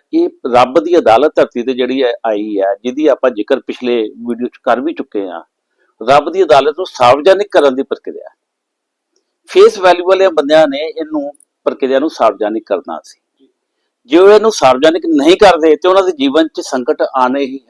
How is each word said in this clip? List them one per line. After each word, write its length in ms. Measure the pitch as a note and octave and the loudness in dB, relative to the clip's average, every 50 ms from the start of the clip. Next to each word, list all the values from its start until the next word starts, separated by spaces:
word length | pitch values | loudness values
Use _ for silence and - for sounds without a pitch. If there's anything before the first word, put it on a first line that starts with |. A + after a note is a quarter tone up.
| _ _ | _ _
ਇਹ 160 | - E3 E3+ F3+ - _ - C3 A#2+ | -2 -2 -2 -2 -4 _ -6 0 2
ਰੱਬ 300 | A#2+ B2 B2 C3+ E3 D3+ | 2 2 2 2 0 0
ਦੀ 140 | E3 F3 E3 | 2 0 2
ਅਦਾਲਤ 340 | B2+ A#2 A2 A#2 C#3+ D#3 - | 4 4 4 4 2 0 0
ਧਰਤੀ 260 | - C#3+ - - B2 | 0 -2 -2 -4 -6
ਤੇ 100 | A#2 B2+ | -6 -4
ਜਿਹੜੀ 300 | C3 B2 B2+ B2 C3 C3+ | -4 -4 -4 -4 -2 -2
ਹੈ, 100 | C3 A#2+ A#2 - - | -2 -2 -2 -4 -4
ਆਈ 340 | A#2 G#2+ G#2 G#2+ G#2+ G#2 G2 | -4 -4 -4 -6 -6 -4 -4
ਹੈ, 140 | F#2+ G2 G2+ - - | -2 -2 -4 -4 -8
ਜਿਹਦੀ 220 | B2 B2+ C#3+ D#3 | -8 -4 -2 0
ਆਪਾਂ 240 | D3 B2+ - - C3 | 0 0 0 0 -2
ਜ਼ਿਕਰ 300 | A#2 G#2 G#2 - C3+ B2 | -2 -4 -4 -4 -4 -4
ਪਿਛਲੇ 420 | - - A2+ - B2 A#2+ A#2+ A#2 | -4 -8 -12 -8 -6 -4 -2 -2
ਵੀਡੀਓ 460 | A2 G#2 - A2+ A#2 A#2+ A#2 A2+ B2 A#2 | -4 -6 -10 -12 -10 -10 -8 -8 -8 -10
'ਚ 80 | - _ | -12 _
ਕਰ 180 | - B2+ A#2 A#2+ | -2 -2 -2 -2
ਵੀ 140 | C3+ E3 D#3+ | -2 -6 -8
ਚੁੱਕੇ 340 | - C3 - - G#2 G2 F#2 | -8 -10 -10 -8 -8 -8 -8
ਹਾਂ। 140 | E2+ E2 D#2+ _ _ _ _ _ _ _ _ _ _ - A2 A2+ | -12 -14 -18 _ _ _ _ _ _ _ _ _ _ -6 -2 0
ਰੱਬ 220 | C#3 D3 D3 E3+ | 2 2 0 0
ਦੀ 100 | D#3+ F#3+ | -2 -2
ਅਦਾਲਤ 320 | F#3 D3+ D3+ C3+ C#3 D3+ D3 E3+ | 2 2 2 2 2 0 -2 -6
ਨੂੰ 80 | F#3 | -8
ਸਾਰਵਜਨਿਕ 600 | - - - B2 A#2+ C3 C#3+ D3 F3+ F#3+ F#3+ G#3 - | -10 -4 2 2 2 4 4 4 2 2 2 0 -2
ਕਰਨ 240 | - E3+ D3 C#3 B2+ | 0 2 2 2 0
ਦੀ 80 | C3+ | -2
ਪ੍ਰਕਿਰਿਆ। 460 | B2+ - A#2+ - _ - D2+ - - - - _ _ _ _ _ _ _ _ _ _ _ _ _ _ _ _ _ _ _ _ _ _ - | -6 -6 -8 -10 _ -12 -16 -16 -18 -20 -20 _ _ _ _ _ _ _ _ _ _ _ _ _ _ _ _ _ _ _ _ _ _ 0
ਫੇਸ 300 | - F#3 G3+ A3+ A3 G3+ | 4 6 6 6 4 2
ਵੈਲਿਊ 280 | F#3 F3+ F3 F3 F3 | 2 2 2 2 0
ਵਾਲੇ 220 | F#3 F#3+ F#3 F#3+ F#3+ | 0 2 2 2 0
ਬੰਦਿਆਂ 400 | D#3+ D3+ C#3+ C#3+ D#3 D#3+ D#3+ C#3+ | 0 -2 0 2 2 2 2 2
ਨੇ 200 | C3+ C#3 D#3 D#3+ | -2 -6 -8 -8
ਇਹਨੂੰ, 440 | - D#3+ D#3+ - D#3 - C#3 C#3+ - _ _ _ _ _ - | -8 -10 -10 -8 -8 -8 -8 -8 -12 _ _ _ _ _ -6
ਪ੍ਰਕਿਰਿਆ 340 | D3 B2+ - C#3 B2+ C3 C3+ | -6 -4 -4 -2 -2 0 0
ਨੂੰ 120 | C#3+ D#3+ | -2 -4
ਸਾਰਵਜਨਿਕ 560 | - - B2 A2 G2 G2 G#2+ G#2 A2 A2 - | -2 -2 0 0 0 -2 -4 -6 -6 -6 -6
ਕਰਨਾ 340 | - G2+ F2 E2 E2+ D#2+ D#2 - | -6 -6 -6 -6 -10 -14 -16 -16
ਸੀ। 160 | - - _ _ _ _ _ _ _ _ _ _ _ _ _ _ _ _ _ _ | -20 -20 _ _ _ _ _ _ _ _ _ _ _ _ _ _ _ _ _ _
ਜੇ 120 | A#2 C#3 F3 | 0 2 4
ਉਹ 120 | F#3+ G3+ | 6 6
ਇਹਨੂੰ 220 | G#3 G#3+ G#3 A3+ | 6 4 4 0
ਸਾਰਵਜਨਿਕ 500 | G#3+ - - C3 B2+ B2+ D3 D#3+ E3 E3 - | 0 2 2 2 2 4 2 2 0 0 -2
ਨਹੀਂ 300 | E3 D#3+ C#3+ C3+ D#3+ F#3 | -2 -2 2 2 2 4
ਕਰਦੇ 400 | F3+ G#3+ F#3+ E3+ D#3 D#3 D#3+ D3+ | 4 4 4 4 4 2 2 2
ਤੇ 120 | D3+ - F3+ | 2 2 2
ਉਹਨਾਂ 140 | F#3 F#3+ | 2 2
ਦੇ 100 | F#3+ F#3 | 0 0
ਜੀਵਨ 360 | E3+ C#3+ C3+ C#3 C3 D#3+ D#3+ D#3 | -2 -2 -4 -2 -2 -2 -4 -4
'ਚ 120 | - F3+ | -6 -10
ਸੰਕਟ 420 | E3 - C#3+ B2+ B2 C#3+ D3+ - | -10 -8 -8 -4 -4 -4 -4 -2
ਆਉਣੇ 380 | E3 - - C3 B2+ B2 C3 C#3 | -4 -4 -2 -2 -2 -2 -2 -4
ਹੀ 200 | C#3 B2+ C3+ C3+ _ | -6 -6 -8 -12 _